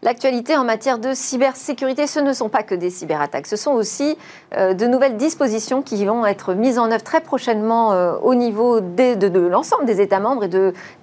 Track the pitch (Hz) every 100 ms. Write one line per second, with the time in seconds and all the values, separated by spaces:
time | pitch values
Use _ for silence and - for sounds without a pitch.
0 | - 240 269 247 240 302 247 220 254 247
1 | 233 262 - 262 269 269 - 277 262 262
2 | 294 311 277 262 220 - - 185 180 180
3 | 160 156 147 - 143 208 294 262 208 -
4 | 285 311 - - - - 190 185 233 247
5 | 269 220 294 320 269 220 214 262 277 208
6 | 196 226 220 196 - 185 240 240 226 226
7 | 226 320 320 269 254 220 214 226 226 190
8 | 180 143 - 254 240 208 240 233 180 175
9 | 254 233 196 185 175 185 320 - 254 196
10 | 196 190 208 269 202 185 190 180 - -